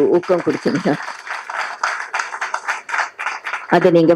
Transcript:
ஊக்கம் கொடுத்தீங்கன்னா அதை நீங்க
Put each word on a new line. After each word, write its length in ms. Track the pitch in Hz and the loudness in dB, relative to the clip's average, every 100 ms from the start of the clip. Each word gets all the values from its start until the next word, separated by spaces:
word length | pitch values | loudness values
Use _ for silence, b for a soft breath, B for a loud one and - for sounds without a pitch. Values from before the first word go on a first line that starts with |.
| 139 | 4
ஊக்கம் 340 | 170 - 175 160 | 4 2 0 0
கொடுத்தீங்கன்னா 480 | 135 - 269 175 - - - - - - - - - - - - - - - - - - - - - - - - - - - - 175 | -2 0 0 0 -2 -6 -12 -12 -12 -8 -6 -6 -4 -4 -4 -6 -8 -6 -8 -6 -6 -6 -8 -6 -4 -4 -6 -8 -8 -8 -8 2 4
அதை 140 | 180 | 6
நீங்க 220 | 165 165 | 6 6